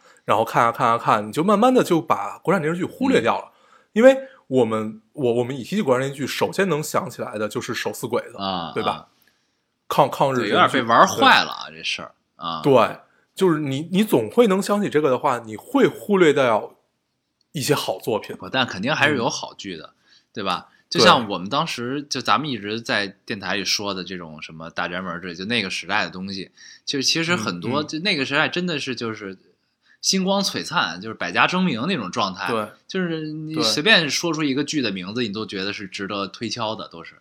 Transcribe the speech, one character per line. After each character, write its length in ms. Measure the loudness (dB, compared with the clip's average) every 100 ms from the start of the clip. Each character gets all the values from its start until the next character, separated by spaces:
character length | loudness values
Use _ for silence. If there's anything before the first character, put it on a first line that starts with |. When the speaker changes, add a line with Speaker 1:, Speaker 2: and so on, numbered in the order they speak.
| _ _
Speaker 1:
然 140 | 0 2
后 80 | 2
看 180 | 2
啊 80 | 2
看 160 | 2 0
啊 100 | 2
看， 300 | 2 0 0
你 40 |
就 120 | -2
慢 160 | 2 4
慢 140 | 6
的 100 | 4
就 160 | 4 2
把 360 | 2 -2 -2 -8
国 160 | 0
产 80 | 0
电 120 | 0
视 60 | -4
剧 60 | -6
忽 240 | -2 2
略 100 | 2
掉 180 | 2 -2
了。 80 | -4
Speaker 2:
嗯。 40 | _ _ _ _
Speaker 1:
因 120 | 6
为 140 | 8 8 0 -18 _
我 160 | 2
们， 380 | 4 2 -2 -8 _
我， 220 | -4 0
我 100 | 0
们 100 | 0
一 80 | -4
提 140 | -4 -2
起 60 |
国 120 | 2
产 80 | 2
电 80 | 0
视 60 | -4
剧， 100 | -6
首 280 | -2 -2
先 160 | 0 0
能 120 | 0
想 280 | -2 -4 -4
起 120 | -8
来 160 | -8 -4
的 120 | -4
就 100 | -4
是 140 | -6
手 180 | -4 -4
撕 140 | -6 -4
鬼 140 | -4 -4
子， 80 | -8
Speaker 2:
啊， 340 | -4 -4 -4
Speaker 1:
对 80 | -4
吧？ 100 | -4
Speaker 2:
啊。 160 | -4 -10 _ _ _ _ _ _ _ _
Speaker 1:
抗-， 200 | 2 2
抗 220 | 2 0
日 40 | 2
神 60 | 0
剧。 40 |
Speaker 2:
对， 0 |
有 40 | 4
点 140 | 4
被 100 | 4
玩 220 | 4 6 6
坏 380 | 6 6 6
了 80 | 4
啊， 160 | -4 -12
Speaker 1:
对。 100 | -10
Speaker 2:
这 40 |
事 180 | -8 -8
儿， 120 | -10 _ _ _
啊。 240 | -6 -2
Speaker 1:
对， 380 | 4 6 6 0 -14 _ _ 0
就 160 | 2
是 80 | 2
你， 300 | 0 -4 -2
你 140 | 0 4
总 260 | 4 2
会 160 | 4 6
能 140 | 4
想 200 | 2 0
起 80 | 2
这 120 | 2
个 80 | 4
的 80 | 2
话， 220 | 2 0
你 180 | -4 -12
会 280 | -2 4 4
忽 300 | 2 0 6
略 140 | 6
掉 440 | 6 4 2 -2 -16 _ _ _ _ _ _ _
一 100 | -8
些 140 | -2 0
好 240 | 0 -6
作 180 | -2 -4
品。 160 | -4 -14
Speaker 2:
不， 100 | -6
但 180 | -2 -2
肯 160 | -2
定 140 | -4 2
还 140 | 2
是 80 | 2
有 120 | -2
好 240 | -4 -10
剧 220 | -12 -12 -12
的， 120 | -14
Speaker 1:
嗯。 60 | _ _ _ _
Speaker 2:
对 100 | -8
吧？ 280 | -4 -4 -6 _ _
就 100 | 4
像 280 | 6 6 4
我 120 | -4
们 100 | -2
当 160 | -2 -2
时， 360 | -4 -6 -6
Speaker 1:
对。 40 | -6
Speaker 2:
就 140 | -6
咱 160 | 0 0
们 100 | 0
一 100 | -6
直 220 | -6 -8
在 280 | -4 -2 -2
电 320 | -8 -12 -10
台 160 | -4 -4
里 100 | -2
说 280 | -4 -4 -6
的 80 |
这 120 | -8 -10
种 240 | -12 -16
什 100 | -16
么 160 | -14 -12
大 180 | -6 -6
宅 140 | -6
门 100 | -8
儿 80 | -8
之 80 | -10
类， 60 |
就 100 | -10 -4
那 180 | -2
个 60 | -2
时 180 | -6 -2
代 180 | -2 -2
的 60 |
东 200 | -6 -10
西， 200 | -10 -12 _ -20 -20 -6
就 160 | -2
其 220 | 0 0
实 120 | 0 0
很 240 | -2 -4
多， 220 | -2 -2
Speaker 1:
嗯， 20 |
嗯。 40 | -2
Speaker 2:
就 120 | -4
那 160 | -2 -2
个 80 | 0
时 100 | 0
代 120 | 0
真 200 | 0 -4
的 100 | -4
是 180 | -6 -6
就 160 | -6
是 240 | -8 -10 -14 _ _ _ _ _ _
星 220 | -2 0
光 180 | 2 0
璀 200 | 0 -4
璨， 380 | -4 0 -2 -4
就 80 | -10
是 60 | -6
百 160 | -2
家 160 | 2 2
争 160 | 2
鸣 220 | 0 0 -2
那 80 | -4
种 160 | -4
状 200 | -2 -2
态。 180 | -2 -4
Speaker 1:
对。 160 | -2 -4 -10 _
Speaker 2:
就 140 | -6
是 260 | -4 -4 -6
你 240 | -8 -6 -2
Speaker 1:
对。 80 |
Speaker 2:
随 180 | 0 0
便 260 | 4 4 4
说 240 | -2 -2
出 120 | -2
一 100 | 0
个 100 | 0
剧 200 | -2 -2
的 80 | -2
名 240 | -4 -6 -4
字， 80 |
你 60 | -4
都 140 | -4 -6
觉 160 | -6
得 100 | -6
是 140 | -8 -10
值 200 | -10 -6
得 200 | -6 -6
推 200 | -8 -8
敲 280 | -6 -6 -6
的， 120 | -12
都 160 | -16
是。 120 | -20 -20